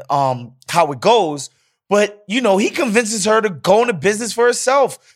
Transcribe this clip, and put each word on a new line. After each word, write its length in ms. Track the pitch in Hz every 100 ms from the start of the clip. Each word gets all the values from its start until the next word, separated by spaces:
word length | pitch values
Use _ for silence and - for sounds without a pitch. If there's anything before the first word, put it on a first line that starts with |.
| -
um, 460 | 139 139 123 120 _ -
how 220 | 170 156
it 80 | 135
goes. 480 | 180 233 170 143 - _ _ _ _
But, 340 | 208 208 - -
you 140 | 226
know, 160 | 233 190
he 120 | 359
convinces 540 | - 277 202 220 220 190
her 160 | 220
to 80 | 214
go 320 | 151 - 208
into 120 | 240
business 400 | 180 180 214 233
for 120 | - 240
herself, 500 | 247 - 277 254 - _